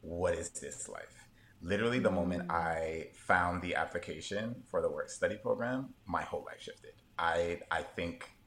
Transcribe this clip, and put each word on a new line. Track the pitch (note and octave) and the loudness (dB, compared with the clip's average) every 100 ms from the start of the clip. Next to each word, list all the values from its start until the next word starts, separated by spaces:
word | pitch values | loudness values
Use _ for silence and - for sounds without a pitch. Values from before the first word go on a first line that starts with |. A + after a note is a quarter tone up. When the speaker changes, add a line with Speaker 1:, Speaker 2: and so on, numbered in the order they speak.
Speaker 1:
What | D#2+ E2+ F2+ | -6 0 2
is | E2+ D#2 | 0 -2
this | - C#2 - - | -8 -10 -10 -10
life?" | G1+ - - - - - - | -10 -12 -18 -20 -20 -20 -12
Literally, | F2 G2+ A#2 B2 | 0 2 4 4
the | A2+ | 4
moment | F#2 F2 F2+ | 4 2 0
Speaker 2:
Mm. | F2 | 0
Speaker 1:
I | E2 E2 E2 D#2+ D#2+ - | 0 2 0 0 -2 -6
found | - - F#2 F2+ F2+ | -14 4 4 6 2
the | F2 D#2+ | 0 0
application | E2 F2 - D#2 - G2 A2+ A#2+ - | 0 -2 -4 -8 -4 -2 -2 -6 -2
for | F2+ | 0
the | E2 | 2
work | D2+ - | 0 -6
study | - - - | 0 0 0
program, | - - A#2+ C3 C3+ - - | 0 2 2 0 -2 -10 -2
my | E2+ | -2
whole | - D2+ | 0 -4
life | - - | -6 -12
shifted. | - - - - - - | -12 -14 -16 -20 -12 0
I, | E2+ E2+ E2+ E2+ - | 2 4 2 0 0
I | E2 | -2
think | D2+ - E2+ E2+ - - | -2 -4 -4 -4 -12 -18